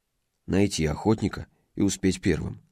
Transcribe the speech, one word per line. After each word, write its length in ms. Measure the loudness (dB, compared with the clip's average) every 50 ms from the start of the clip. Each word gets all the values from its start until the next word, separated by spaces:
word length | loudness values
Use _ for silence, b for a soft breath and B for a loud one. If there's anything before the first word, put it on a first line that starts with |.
| _ _ _ _ _ _ _ _ _
найти 400 | -2 2 2 2 2 0 0 -2
охотника 640 | -2 -2 0 2 2 2 2 0 -4 -4 -6 -14 -16 _ _ _ _ -2
и 60 | 0
успеть 400 | 0 0 0 0 0 0 0 0
первым. 400 | 0 0 0 0 -2 -8 -10 -12 _ _